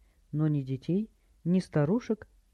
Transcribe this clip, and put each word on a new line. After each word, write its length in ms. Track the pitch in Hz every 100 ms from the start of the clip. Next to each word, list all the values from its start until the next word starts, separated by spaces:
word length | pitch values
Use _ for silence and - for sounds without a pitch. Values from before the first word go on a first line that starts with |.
| _ _ _
Но 160 | 143 156
ни 160 | 147
детей, 480 | 131 131 - 185 220 _ _ _
ни 160 | 165 185
старушек 720 | - - 147 233 - 214 - _ _